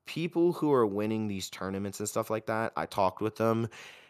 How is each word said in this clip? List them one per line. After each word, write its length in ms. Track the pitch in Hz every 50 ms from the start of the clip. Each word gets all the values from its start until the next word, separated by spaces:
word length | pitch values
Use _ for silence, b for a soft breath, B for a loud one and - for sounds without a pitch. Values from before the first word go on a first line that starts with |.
| _
People 480 | - - - 165 175 - 170 170 175 170
who 180 | - - 151 143
are 140 | 131 117
winning 420 | 107 98 101 104 107 110 110 110 107
these 220 | 101 95 92 -
tournaments 500 | - - 92 95 98 98 101 101 98 -
and 80 | 104 101
stuff 220 | - 117 113 -
like 160 | 110 110 -
that, 260 | - 113 110 113 - - -
I 80 | 78
talked 340 | - - - 98 92 92 -
with 160 | 104 107 -
them, 320 | - 110 113 113 113 113 110 B B B B B B B B